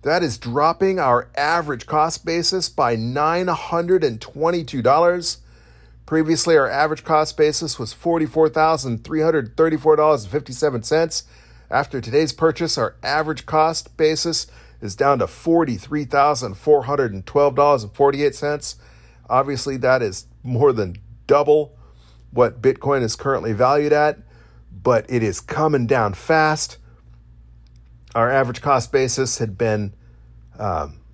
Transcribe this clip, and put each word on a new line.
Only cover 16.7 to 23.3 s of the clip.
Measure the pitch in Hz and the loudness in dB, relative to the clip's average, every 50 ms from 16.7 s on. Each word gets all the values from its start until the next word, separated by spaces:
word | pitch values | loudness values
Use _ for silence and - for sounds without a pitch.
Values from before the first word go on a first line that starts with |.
| 151 143 120 | 2 4 4
hundred | 120 143 139 135 117 98 | -2 -2 -2 -2 -2 -4
and | 98 92 | -8 -12
twelve | - - 143 143 143 127 | -2 0 2 2 2 2
dollars | 131 143 147 143 127 107 | 2 4 4 2 2 -2
and | 98 - | -10 0
forty-eight | - 139 139 139 139 147 143 - | 2 2 2 2 2 -2 -2 -2
cents. | - 147 147 147 147 - - - - - - - - - - _ - _ - | -2 -6 -6 -6 -6 -8 -12 -14 -14 -20 -20 -20 -20 -20 -20 _ -20 _ -2
Obviously, | 120 127 135 139 143 123 - 143 135 | 0 0 0 0 -4 -6 -4 -6 -6
that | 131 123 127 131 131 | -2 2 2 2 2
is | 120 101 95 - - - - - | 0 -4 -6 -8 -16 -18 -20 -16
more | - 127 127 113 143 143 | -8 -6 0 2 4 4
than | 127 110 101 90 87 - - - - - - | 4 2 -2 -4 -6 -14 -18 -20 -20 -18 2
double | - 139 143 147 147 151 151 147 143 - - - - - - _ - - - - - | 2 4 4 6 4 4 2 2 -2 -10 -20 -20 -20 -20 -20 _ -20 -20 -20 -20 -8
what | - 120 123 110 - 123 | 2 2 2 2 2 0
Bitcoin | 107 131 131 - - 135 143 139 | 0 0 0 2 -2 -2 0 0
is | 120 110 - | 0 -2 -4
currently | - - 143 | -4 -4 -2